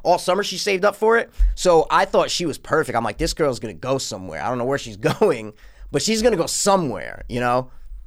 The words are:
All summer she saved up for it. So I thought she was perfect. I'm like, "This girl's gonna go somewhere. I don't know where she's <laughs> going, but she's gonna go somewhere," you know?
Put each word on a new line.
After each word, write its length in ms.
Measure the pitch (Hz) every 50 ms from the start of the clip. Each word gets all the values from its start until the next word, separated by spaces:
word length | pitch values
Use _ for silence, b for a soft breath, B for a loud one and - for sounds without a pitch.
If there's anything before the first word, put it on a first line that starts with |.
| B
All 140 | 160 180 170
summer 260 | - 185 180 202 196
she 120 | - 185
saved 280 | 170 - 208 196 180 202
up 100 | 208 202
for 240 | - 220 220 233 226
it. 140 | - B B B B B B
So 320 | - - 180 170 160 - -
I 140 | 147 175 196
thought 260 | - - 190 156 127
she 160 | - - 175
was 100 | 151 117
perfect. 400 | - - - 143 156 147 - 110
I'm 60 | 117 117
like, 140 | 110 107 -
"This 160 | 156 165 -
girl's 240 | - 160 139 120 101
gonna 160 | 113 110 87
go 240 | - - 127 135 208
somewhere. 420 | - - 113 92 92 87 78 76
I 80 | 76 110
don't 100 | 127 123
know 60 | 120
where 140 | 131 139 139
she's 180 | - 117 104
<laughs> 240 | 95 123 151 135 -
going, 340 | 220 196 139 113 107 107 - b b b b b b b
but 120 | - 143
she's 200 | - 202 226 214
gonna 140 | 220 247 220
go 100 | 165 156
somewhere," 800 | 127 - - - 202 196 190 160 127 104 85 60 57 - - - -
you 120 | 117 120
know? 320 | 123 123 123 127 127 b b b b b b b b